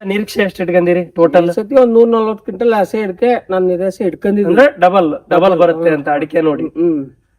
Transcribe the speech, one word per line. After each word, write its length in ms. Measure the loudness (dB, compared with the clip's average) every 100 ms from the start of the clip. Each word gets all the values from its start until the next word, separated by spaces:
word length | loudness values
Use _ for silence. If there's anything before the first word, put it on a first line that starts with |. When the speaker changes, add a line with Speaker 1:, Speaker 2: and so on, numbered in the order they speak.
| -6
Speaker 1:
ನಿರೀಕ್ಷೆ 380 | -6 -4 -4
ಎಷ್ಟು 200 | -4 -4
ಇಟ್ಕೊಂಡಿರಿ 400 | -2 0 0 0
ಟೋಟಲ್? 460 | -2 0 2 2 2
Speaker 2:
ಈ 40 |
ಸತಿ 220 | -2 0 2
ಒಂದ್ 180 | 4
ನೂರ 140 | 4 4
ನಲ್ವತ್ತು 360 | 2 -2 -6
ಕ್ವಿಂಟಲ್ 300 | -10 -4 0
ಹಸೆ 300 | 0 0 -4
ಅಡಿಕೆ 440 | -6 -2 -2 -2 -2
ನಾನು 180 | -2 -2
ನಿರಾಸೆ 360 | -2 -4 -4
ಇಟ್ಕೊಂಡಿದ್ದೀನಿ. 580 | -6 -4 -2 0 0 2
Speaker 1:
ಅಂದ್ರೆ 200 | 2 2
ಡಬಲ್, 300 | 2 2 0
ಡಬಲ್ 180 | -4 -4
Speaker 2:
ಡಬಲ್. 300 | 0 2 4
Speaker 1:
ಬರುತ್ತೆ 300 | 2 2 0
Speaker 2:
ಹ್ಮ್. 80 | -2
Speaker 1:
ಅಂತ 120 | -2
ಅಡಿಕೆ 320 | -4 -2 -2
ನೋಡಿ. 220 | -2 -2
Speaker 2:
ಹ್ಮ್. 420 | -6 -4 -2 -2 -6 -16 _